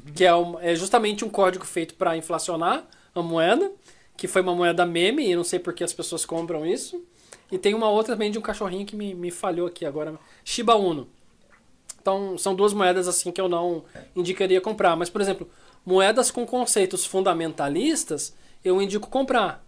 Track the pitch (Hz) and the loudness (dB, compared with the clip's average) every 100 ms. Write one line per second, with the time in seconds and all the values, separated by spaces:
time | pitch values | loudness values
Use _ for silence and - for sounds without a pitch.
0 | 131 147 180 170 170 170 175 165 196 240 | -12 2 6 6 2 -2 -2 -2 2 2
1 | 214 208 220 - 190 196 - 175 165 - | 2 -2 -2 2 2 2 -6 -6 -6 -2
2 | 180 165 160 165 - 165 170 285 - _ | -2 -2 -4 -4 -4 -2 0 -2 -6 _
3 | _ 175 170 165 165 254 392 - - - | _ -8 -2 2 4 4 0 -4 -20 -20
4 | _ - 180 190 185 175 175 170 175 170 | _ -10 -2 0 2 2 2 2 2 2
5 | 185 294 233 175 170 185 180 165 170 - | 2 2 0 0 0 -4 -4 -4 -6 -6
6 | 170 165 - 165 170 160 160 226 - 359 | -8 -6 -6 -6 -4 -4 -2 -2 -4 -10
7 | - _ _ - _ 185 202 220 214 208 | -14 _ _ -20 _ -2 0 2 2 2
8 | 220 214 214 214 208 202 196 185 202 208 | 0 -2 -2 -4 -6 -6 -6 -6 -8 -8
9 | 202 180 175 175 196 175 175 175 151 151 | -8 -8 -8 -6 -4 -2 -4 -6 -8 -6
10 | 151 156 - - - - 226 220 190 156 | -8 -10 -18 -18 -8 -2 4 4 4 -2
11 | 120 _ _ _ _ _ _ _ - - | -6 _ _ _ _ _ _ _ -20 -6
12 | 196 196 196 180 196 190 208 202 185 185 | -2 0 -2 -4 -2 2 2 4 4 4
13 | 180 175 180 175 185 170 175 165 - - | 2 0 -2 -2 0 0 0 -2 -6 -18
14 | - 185 175 185 190 185 190 208 190 165 | -8 -4 -2 0 2 2 2 2 2 2
15 | 170 208 196 190 - - - - 180 185 | 0 -2 -2 -2 -8 -18 -20 -16 2 6
16 | 196 226 233 - 240 247 240 214 190 175 | 6 4 2 0 -2 -2 0 2 2 0
17 | - 190 190 165 160 151 143 156 285 277 | -2 0 2 2 -2 -2 -2 0 0 0
18 | - 147 - - - - 190 185 196 208 | -4 -6 -8 -14 -20 -6 0 2 2 -2
19 | - 262 262 254 196 - | -2 -2 0 2 0 -4